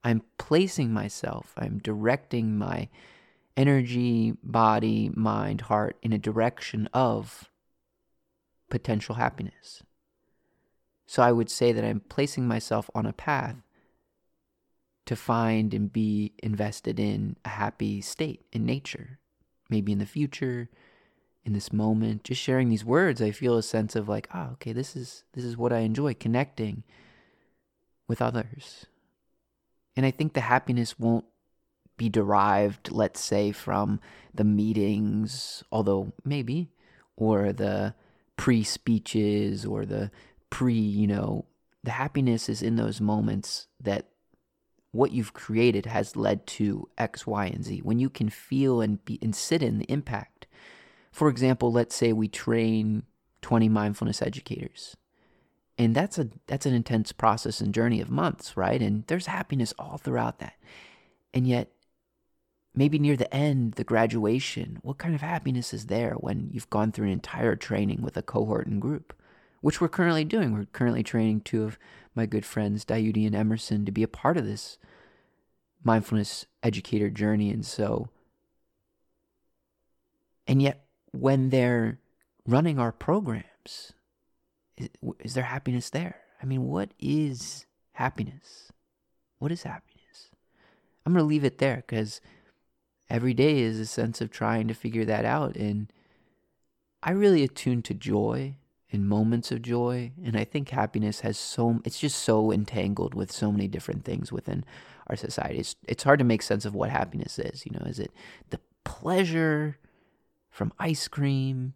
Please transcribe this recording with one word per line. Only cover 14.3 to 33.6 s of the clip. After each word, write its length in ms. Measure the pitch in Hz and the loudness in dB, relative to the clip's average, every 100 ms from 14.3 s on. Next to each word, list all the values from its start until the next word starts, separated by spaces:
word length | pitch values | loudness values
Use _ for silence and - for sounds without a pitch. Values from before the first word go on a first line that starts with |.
| _ _ _ _ _ _ _ - | _ _ _ _ _ _ _ -8
to 100 | 117 | -8
find 580 | - 117 113 110 107 | 0 2 2 2 2
and 180 | 104 101 | 0 -2
be 420 | 113 107 104 104 - | 0 0 0 -2 -4
invested 580 | 110 104 104 - - 110 | -4 -2 -2 -4 -6 -2
in 380 | 104 101 101 - - | -2 -2 -4 -6 -10
a 40 | |
happy 520 | 101 104 - 107 101 | -4 -6 -2 -4 -4
state 440 | - - 156 - _ | -8 -6 -6 -8 _
in 140 | - 113 | -4 -2
nature, 540 | 135 139 - - 135 _ _ _ _ _ | -2 -6 -14 -14 -20 _ _ _ _ _
maybe 240 | 110 101 | -2 0
in 60 | 101 | -2
the 60 | 104 | -2
future, 640 | - 143 - 131 120 117 _ _ _ _ _ _ _ - | -2 -4 -2 -4 -4 -8 _ _ _ _ _ _ _ -4
in 80 | |
this 180 | 101 - | -4 -2
moment. 540 | 107 107 110 110 107 - | 0 2 2 2 -2 -4
Just 160 | 127 | -4
sharing 260 | - 131 123 | 0 2 4
these 180 | 110 110 | 2 4
words, 360 | 139 185 120 | 4 4 2
I 100 | 107 | 0
feel 260 | 101 131 117 | 0 2 2
a 60 | |
sense 320 | 107 110 107 113 | 2 -2 0 -2
of 140 | 104 | -2
like, 180 | 104 - | -4 -4
"Ah, 180 | 90 135 | -10 -10
okay, 200 | 123 - | -10 -8
this 220 | 113 135 143 | -8 -8 -10
is, 280 | 123 - _ | -14 -18 _
this 100 | - | -10
is 140 | 123 117 | -8 -2
what 160 | 120 | 0
I 60 | 117 | 2
enjoy, 340 | 110 113 147 | 0 0 -2
connecting 680 | 113 113 120 143 - 110 104 - - - _ _ _ _ _ _ _ _ _ _ | -2 0 0 0 -4 -6 -6 -14 -20 -20 _ _ _ _ _ _ _ _ _ _
with 140 | 117 | -2
others." 640 | 120 120 110 131 - - - _ _ _ _ _ _ _ _ _ _ - | 0 0 -6 -10 -18 -20 -20 _ _ _ _ _ _ _ _ _ _ 0
And 100 | 131 | 0
I 60 | |
think 220 | - 156 | 2 -2
the 80 | 143 | 0
happiness 560 | 117 127 - 120 117 - | 2 2 2 0 -2 -2
won't 280 | 113 117 - _ _ _ _ _ _ - | 2 2 0 _ _ _ _ _ _ -4
be 120 | 117 | 0
derived, 840 | 110 98 101 104 101 101 101 - | 2 4 4 6 4 4 0 -6
let's 280 | - 104 - | 0 0 -2
say, 320 | - 104 104 | -2 0 0
from 480 | 104 | -2